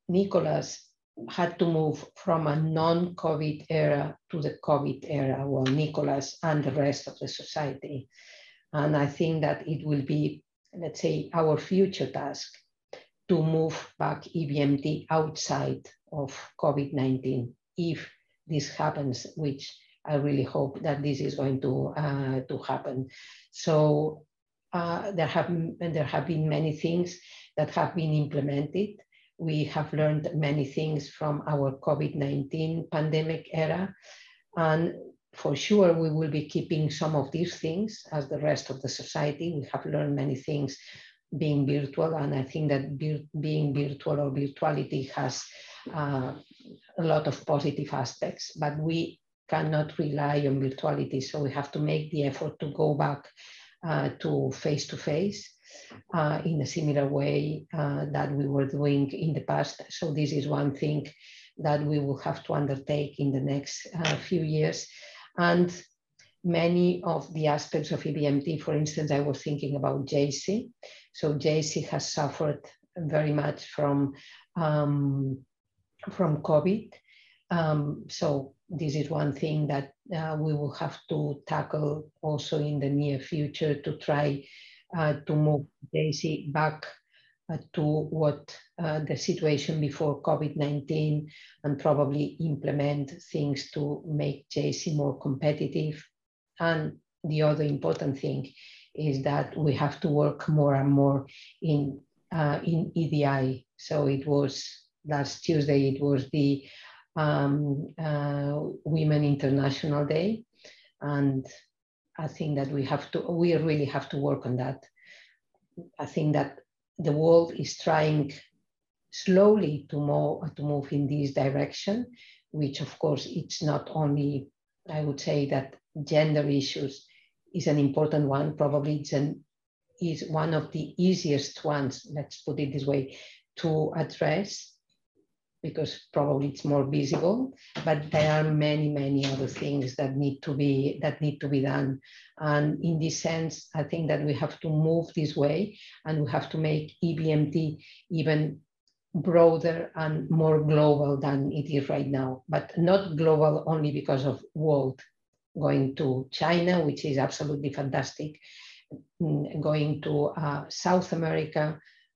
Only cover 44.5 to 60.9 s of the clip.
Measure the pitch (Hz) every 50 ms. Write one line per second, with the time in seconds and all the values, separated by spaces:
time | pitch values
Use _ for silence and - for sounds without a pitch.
44.5 | - - 165 156 151 147 139 - - 139 131 - - 147 139 131 - - - -
45.5 | - - - - - - - - - 156 147 143 143 131 127 135 - - - _
46.5 | - _ - - 139 - _ _ - - 165 160 151 151 - 147 135 - - -
47.5 | 151 139 160 147 139 - 147 - 143 139 127 123 - - - - - - - -
48.5 | - 160 151 147 143 151 156 165 160 165 165 - - _ _ _ _ _ _ -
49.5 | - 156 156 156 156 151 151 151 - - 160 147 143 147 143 143 147 147 143 139
50.5 | 135 139 135 135 135 - - 156 143 143 139 123 - 135 131 - - 151 143 135
51.5 | - 143 135 - - 156 151 151 156 156 151 156 - 151 143 135 - - 165 151
52.5 | - - 165 151 - - 156 151 147 139 156 147 143 - - - - - - -
53.5 | - - - - _ _ - 165 151 151 143 139 - - - 160 147 139 135 135
54.5 | 131 - - 160 147 147 - - - 135 - 165 147 156 190 208 202 - - -
55.5 | - _ _ - - - - - - - - _ - 170 151 151 156 156 156 165
56.5 | 165 147 139 - - 170 151 151 139 143 139 139 143 139 139 143 143 147 147 151
57.5 | 156 151 - - - 151 147 143 143 143 147 147 143 143 143 143 143 139 143 139
58.5 | 139 139 139 135 - 143 147 143 143 139 139 135 - - 165 160 143 123 - -
59.5 | 143 147 147 - - - - - - - 180 160 143 156 151 135 - 143 135 143
60.5 | 147 143 147 143 135 - 156 147